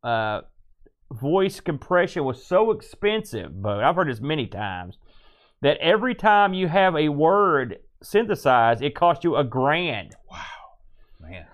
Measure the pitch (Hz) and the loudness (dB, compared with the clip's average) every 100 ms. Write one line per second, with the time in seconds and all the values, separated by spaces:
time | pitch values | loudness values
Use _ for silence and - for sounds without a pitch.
0 | 120 113 110 107 - _ _ _ - _ | -2 -2 -2 -6 -10 _ _ _ -20 _
1 | _ 113 135 185 190 196 - 143 - 180 | _ -8 0 2 0 -2 -8 -8 0 0
2 | 170 170 135 120 - 180 220 214 - - | 0 -2 -4 -6 0 2 2 0 -6 -4
3 | 202 220 214 110 78 87 101 101 127 175 | -2 -2 -6 -10 -10 -8 -4 0 0 2
4 | 165 117 139 151 120 95 104 90 90 - | -2 -4 -6 -4 -6 -8 -8 -8 -12 -18
5 | - - _ _ _ _ 139 147 165 214 | -20 -20 _ _ _ _ 0 2 2 2
6 | 247 240 214 208 202 185 180 175 190 160 | 0 0 2 4 4 0 0 2 2 2
7 | 151 143 160 196 202 147 123 - - _ | 0 2 2 4 4 2 -2 -8 -16 _
8 | - 202 226 196 139 123 113 117 143 143 | 0 0 0 -2 2 4 4 2 -2 0
9 | 175 170 170 143 131 123 131 160 175 110 | 2 2 0 0 0 0 0 0 -2 -6
10 | - - - - - - - _ - - | -10 -20 -20 -18 -16 -18 -20 _ -20 -20
11 | - - 80 92 76 | -20 -20 -20 -20 -10